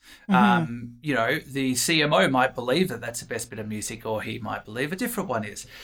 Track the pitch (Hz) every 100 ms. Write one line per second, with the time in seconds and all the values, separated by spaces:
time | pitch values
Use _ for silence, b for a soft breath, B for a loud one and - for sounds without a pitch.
0 | B B B 185 151 180 156 120 120 -
1 | 151 127 113 147 151 135 131 123 - 160
2 | 147 165 185 131 131 127 123 147 185 117
3 | 117 113 - 117 117 110 107 107 101 117
4 | 113 107 107 110 107 104 - 110 147 185
5 | 247 226 190 120 107 101 - B